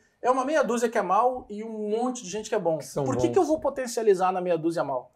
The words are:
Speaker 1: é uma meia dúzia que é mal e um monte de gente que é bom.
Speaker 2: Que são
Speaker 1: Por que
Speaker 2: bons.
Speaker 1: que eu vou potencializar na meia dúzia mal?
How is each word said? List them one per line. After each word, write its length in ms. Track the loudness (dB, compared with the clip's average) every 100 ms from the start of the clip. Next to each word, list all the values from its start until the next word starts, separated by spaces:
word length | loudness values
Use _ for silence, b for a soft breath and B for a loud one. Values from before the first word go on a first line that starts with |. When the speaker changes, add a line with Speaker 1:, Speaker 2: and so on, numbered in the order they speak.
| b b
Speaker 1:
é 100 | 0
uma 140 | 2
meia 180 | 2 2
dúzia 240 | 2 0 0
que 100 | 0
é 40 |
mal 440 | 2 4 4 0 -8
e 140 | -10
um 280 | -10 -6 -4
monte 340 | -2 -2 -4
de 40 | -8
gente 180 | -10 -4
que 60 |
é 40 | -2
bom. 200 | 0 -2
Speaker 2:
Que 60 | -4
são 180 | -4
Speaker 1:
Por 120 | -2 0
que 120 | 2
Speaker 2:
bons. 40 |
Speaker 1:
que 60 | 2
eu 60 |
vou 160 | 2 2
potencializar 720 | -2 -4 -6 0 4 4 4
na 80 | 0
meia 180 | 0 0
dúzia 240 | 0 -2
mal? 300 | -2 -4 -8